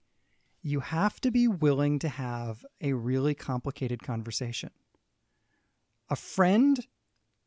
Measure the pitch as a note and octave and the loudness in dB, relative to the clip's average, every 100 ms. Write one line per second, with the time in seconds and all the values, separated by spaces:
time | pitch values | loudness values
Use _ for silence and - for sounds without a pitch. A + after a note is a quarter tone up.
0 | _ _ _ _ _ _ D3 C#3+ - D#3+ | _ _ _ _ _ _ -4 -4 -2 0
1 | G#3 - B3+ A#3 A#3+ F3+ D3 C#3 D3 D3 | 0 0 0 2 2 4 2 4 2 0
2 | D#3+ C3+ B2+ A#2+ A#2+ G#2+ - _ C#3+ C3 | -2 -4 -4 -4 -6 -8 -12 _ -4 -2
3 | A#2 C3 C#3+ D3 - B2+ C3+ - B2+ A#2+ | 0 0 0 -2 -4 -4 -4 -4 -4 -4
4 | - A2+ A2 - A#2 A#2+ - - _ _ | -6 -6 -6 -6 -6 -6 -10 -14 _ _
5 | _ _ _ _ _ _ _ _ _ _ | _ _ _ _ _ _ _ _ _ _
6 | - C#3 - - F3+ G#3 C#4 C4 - _ | -6 -6 -4 2 4 6 4 2 -2 _
7 | _ _ _ _ | _ _ _ _